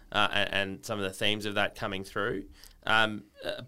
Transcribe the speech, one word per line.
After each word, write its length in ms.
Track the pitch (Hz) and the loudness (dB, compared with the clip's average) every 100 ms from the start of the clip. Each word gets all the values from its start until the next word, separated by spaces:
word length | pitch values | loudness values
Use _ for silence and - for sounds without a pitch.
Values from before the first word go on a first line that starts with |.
| - | -2
uh, 160 | 104 101 | 2 2
and, 220 | 101 98 | 2 0
and 320 | 98 98 98 - | 0 -2 -6 -6
some 120 | 104 | -4
of 60 | |
the 80 | 95 | -4
themes 340 | - 104 104 104 | 0 2 2 0
of 80 | |
that 200 | 101 101 | 0 0
coming 300 | - 110 95 | 0 -4 -4
through. 400 | 98 107 202 - - - - - - | -4 -2 -2 -4 -8 -18 -20 -8 2
Um, 380 | 110 110 107 - - | 4 4 0 -10 -12
uh, 180 | - - | -10 -8